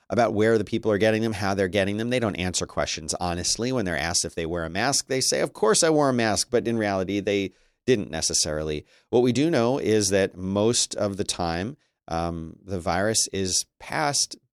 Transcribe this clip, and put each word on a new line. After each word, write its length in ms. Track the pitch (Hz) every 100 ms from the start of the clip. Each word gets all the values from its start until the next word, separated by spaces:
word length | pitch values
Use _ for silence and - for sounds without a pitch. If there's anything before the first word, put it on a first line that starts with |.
| -
about 240 | 101 113
where 240 | 101 110 113
the 60 |
people 260 | 104 113 110
are 80 | 101
getting 240 | 110 110
them, 120 | 113
how 200 | 98 98
they're 140 | 98 95
getting 300 | 101 95 104
them. 140 | 117
They 80 | 127
don't 180 | 117 82
answer 280 | 90 87 82
questions 480 | - 76 - 78 -
honestly. 560 | 87 87 87 - 117
When 120 | 131
they're 140 | 95 78
asked 260 | 82 85
if 120 | 85 -
they 100 | 82
wear 180 | 85
a 60 | 82
mask, 380 | 87 120 139 -
they 140 | 131
say, 200 | 127 135
"Of 120 | 151
course 300 | - 214 208
I 60 | 165
wore 200 | 156 139
a 40 |
mask," 340 | 123 113 98 -
but 180 | 117 110
in 100 | 117
reality, 420 | 104 98 92 101
they 320 | 98 101 92 _ _ _ -
didn't 240 | 123 69
necessarily. 760 | 80 78 80 82 76 78 76 - _ -
What 120 | 123
we 120 | 127
do 160 | 123 156
know 280 | 156 117 135
is 300 | 90 107 98
that 280 | 98 95 85
most 580 | 92 101 110 120 - -
of 220 | 104 95
the 60 |
time, 540 | 98 - 85 82 101 147 _ _ -
um, 500 | 82 85 85 80 -
the 160 | 95 92
virus 480 | 85 87 104 110 -
is 320 | 95 95 90 - _
passed 580 | - - 151 139 - - _